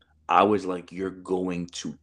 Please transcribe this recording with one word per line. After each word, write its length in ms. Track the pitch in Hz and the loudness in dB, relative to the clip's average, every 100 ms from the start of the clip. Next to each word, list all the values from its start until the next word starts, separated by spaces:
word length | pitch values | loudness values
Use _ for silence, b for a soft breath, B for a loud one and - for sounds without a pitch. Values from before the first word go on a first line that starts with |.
| _ _ - | _ _ 2
I 140 | 90 | 6
was 220 | 101 104 | 6 4
like, 260 | 92 90 - | 0 -6 -8
"You're 200 | 90 92 | -6 -6
going 560 | 92 92 92 92 87 85 | -8 -4 -2 -2 -4 -6
to 300 | - - - | -10 -12 -12